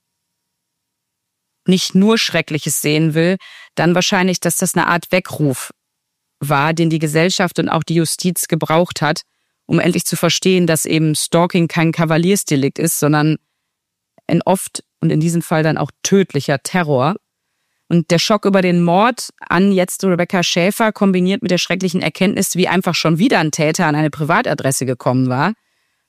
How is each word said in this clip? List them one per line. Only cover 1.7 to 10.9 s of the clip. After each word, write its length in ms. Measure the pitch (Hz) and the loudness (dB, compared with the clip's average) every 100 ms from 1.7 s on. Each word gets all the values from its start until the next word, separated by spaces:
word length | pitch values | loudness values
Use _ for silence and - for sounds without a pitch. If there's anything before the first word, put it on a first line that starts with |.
| 185 - | -2 0
nur 240 | 185 208 226 | 2 4 2
Schreckliches 640 | - 165 - 156 160 - | 0 -2 -2 -4 -4 -4
sehen 320 | 151 151 160 | -2 0 0
will, 240 | 151 175 190 - - - - | 2 0 0 -6 -20 -10 -2
dann 200 | 160 180 | 0 2
wahrscheinlich, 440 | - 190 185 175 | 0 0 0 0
dass 180 | 170 - | -2 -2
das 180 | 185 175 | -2 0
eine 120 | - | 0
Art 240 | 175 - | -2 0
Weckruf 600 | 185 - - 147 123 - - _ _ _ _ _ - | -4 -2 -4 -2 -2 -10 -18 _ _ _ _ _ -8
war, 340 | 143 139 151 | -2 0 2
den 160 | 160 165 | 0 0
die 100 | 156 | 0
Gesellschaft 600 | 156 160 180 - 180 - | 0 2 2 0 -2 -2
und 100 | 156 | 0
auch 140 | 165 | -2
die 120 | 156 165 | 0 0
Justiz 520 | 160 - 180 170 - | 0 -2 -4 -4 -4
gebraucht 540 | 160 156 160 175 - | -2 0 0 0 -2
hat, 200 | 151 - - _ _ _ - | -4 -4 -8 _ _ _ -2
um 140 | 170 | 0
endlich 260 | 175 175 - | 2 0 -2
zu 100 | 170 | -2
verstehen, 520 | 170 - 190 185 170 | 0 0 2 2 2
dass 180 | 160 | 0
eben 300 | - | 0